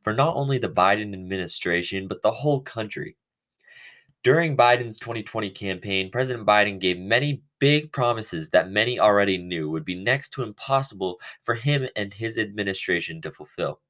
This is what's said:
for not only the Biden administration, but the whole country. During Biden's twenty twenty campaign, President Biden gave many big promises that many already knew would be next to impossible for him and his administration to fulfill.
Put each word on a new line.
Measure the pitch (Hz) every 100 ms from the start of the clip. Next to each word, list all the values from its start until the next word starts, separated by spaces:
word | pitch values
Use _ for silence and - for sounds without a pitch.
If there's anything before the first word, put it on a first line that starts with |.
for | -
not | 110 151 151
only | 139 131
the | 92
Biden | 82 92 104 104
administration, | 95 92 95 85 - 90 87 87 95 95
but | 98
the | 107
whole | 117 147 139
country. | 135 120 110 - - _ _ _ _ _ _ - - - _ _ -
During | 160 165 135
Biden's | 120 123 120 107
twenty | 117 117
twenty | 104 113 101
campaign, | 95 101 92 104 95 95
President | 120 131 120 104
Biden | 104 104 98
gave | 92 90
many | 95 117 147 139 _ _
big | 139 151 151
promises | - 120 113 104 82 78
that | 90 90
many | 101 117 117
already | 104 101 98 92
knew | 87 87 78
would | 80 78
be | 90
next | 104 139 -
to | -
impossible | 113 104 - 135 135 98 92 90 - -
for | - 113
him | 131 143 131 -
and | 101
his | 98 113 110
administration | 104 104 98 95 - 87 82 82
to | 80
fulfill. | - 78 - 78 -